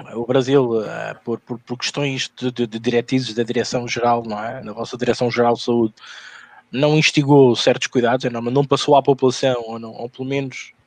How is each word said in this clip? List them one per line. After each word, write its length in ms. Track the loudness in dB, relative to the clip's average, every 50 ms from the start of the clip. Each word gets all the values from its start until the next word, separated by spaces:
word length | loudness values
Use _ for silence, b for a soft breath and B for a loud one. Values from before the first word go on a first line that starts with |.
| -16 -12 -8
o 120 | -6 -2
Brasil, 580 | 2 2 2 4 4 4 4 4 4 0 -2 -2
eh, 320 | -4 -8 -8 -8 -10 -10 -10 -8
por, 140 | -8 -8 -8
por, 180 | _ -10 -12 -12
por 200 | _ -10 -10 -8
questões 540 | -8 -8 -4 -4 -4 -2 -2 -4 -6 -8 _ -6
de, 140 | -6 -4
de, 160 | -2 -2 -4 -2
de 120 | -4 -4
diretrizes 540 | -2 0 0 0 0 0 -2 -2 -2 -2 -4
da 80 | -4
Direção-Geral, 840 | -4 -2 -2 -4 -2 -2 -4 -6 -4 -4 -4 0 0 2 2 0 -2
não 180 | -6 -8 -8
é? 220 | -8 -8 -10 -10 -12
Na 80 | -12
vossa 240 | -10 -10 -10 -10 -8 -4
Direção-Geral 580 | -2 -2 0 0 0 -2 0 2 2 2 2
de 80 | 0 0
Saúde, 320 | 0 0 2 0 0 -2 B B B B B B B B B B B B B B _
não 240 | -4 0 2 2 4
instigou 600 | 4 2 2 2 2 4 6 8 8 8 8 6
certos 320 | 4 2 2 2 2 0 -2
cuidados, 360 | 0 0 2 2 0 0 -2
é 60 | -4
normal, 240 | -6 -4 -4 -2 0
não 100 | 0 2
passou 320 | 2 0 0 2 4 4
à 60 | 4
população, 600 | 4 4 2 2 2 0 0 2 0 0 0 0 -4
ou 140 | -6 -8 -10
não, 120 | -10 -12
ou 160 | -12 -10 -10 -10
pelo 220 | -10 -8 -6 -4
menos 440 | -4 -4 -4 -6 -8 -12 -16 -18 _ _ _